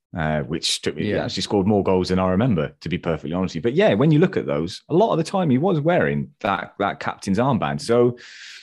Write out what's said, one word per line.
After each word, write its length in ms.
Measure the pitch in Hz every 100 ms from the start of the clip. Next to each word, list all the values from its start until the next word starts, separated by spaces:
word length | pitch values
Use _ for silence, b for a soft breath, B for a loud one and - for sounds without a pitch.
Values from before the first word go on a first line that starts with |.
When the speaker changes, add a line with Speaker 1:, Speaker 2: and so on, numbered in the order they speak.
| _ 87
Speaker 1:
uh, 240 | 78 76
which 400 | 65 80 - -
took 160 | - 76
me, 80 |
he 60 | 104
Speaker 2:
Yeah. 140 | 95
Speaker 1:
actually 180 | 78 -
scored 240 | 90 104 95
more 160 | 104
goals 240 | 95 92 90
than 100 | 92
I 120 | 92
remember, 420 | 92 127 90 71 -
to 80 | 80
be 80 | 78
perfectly 380 | 85 78 71
honest 160 | 87 92
with 40 | 82
you. 60 |
But 120 | 76
yeah, 180 | 156 208
when 160 | 104 147
you 80 | 147
look 200 | 185 -
at 80 | 65
those, 360 | 73 85 - -
a 60 |
lot 180 | 156 220
of 60 | 156
the 60 |
time 260 | 165 190 175
he 80 | 127
was 220 | 180 165
wearing 500 | 143 180 76 73 - _
that, 320 | 104 98 - -
that 200 | 98 -
captain's 380 | - - - 95
armband. 440 | 127 113 76 71
So 340 | - 117 123 123 B B B B